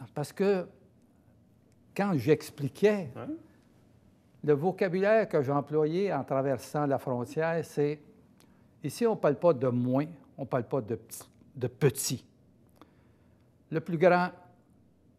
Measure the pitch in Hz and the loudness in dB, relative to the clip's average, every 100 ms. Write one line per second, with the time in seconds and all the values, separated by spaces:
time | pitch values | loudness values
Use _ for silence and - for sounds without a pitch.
0 | 123 - 139 - 196 190 175 - - _ | -12 -8 -8 -2 0 0 -4 -14 -20 _
1 | _ _ _ _ _ _ _ _ _ - | _ _ _ _ _ _ _ _ _ -4
2 | 202 160 117 147 - - 139 - 202 208 | -2 0 2 2 0 -8 -8 2 2 2
3 | 151 113 123 320 - - _ _ _ _ | -4 -10 -10 -12 -14 -20 _ _ _ _
4 | _ _ _ _ 147 143 175 - 196 185 | _ _ _ _ 0 2 0 0 0 2
5 | 196 220 202 160 131 143 - 151 151 170 | 4 4 4 0 2 0 0 0 0 0
6 | 196 151 123 135 135 123 - 151 147 131 | -2 -2 -2 0 0 -2 -4 -2 0 0
7 | - 123 120 156 160 165 143 - 147 151 | -2 -4 -4 -2 -2 -2 -4 -2 -2 -2
8 | - - - _ - _ _ _ 147 - | -12 -20 -20 _ -20 _ _ _ -10 -2
9 | 233 196 160 139 175 131 131 123 123 127 | 0 2 2 4 4 4 2 0 2 0
10 | 156 160 - - 131 135 113 139 110 113 | 0 -8 -20 -12 -4 -4 -2 -4 -4 -6
11 | - - - _ - - 123 - 143 - | -8 -18 -18 _ -20 -8 -8 0 2 2
12 | - 123 - _ _ _ _ _ - _ | -2 -6 -8 _ _ _ _ _ -20 _
13 | _ _ _ _ _ _ _ 156 156 165 | _ _ _ _ _ _ _ -6 -4 2
14 | 180 175 180 - - - _ _ _ _ | 6 6 2 -4 -20 -20 _ _ _ _
15 | _ | _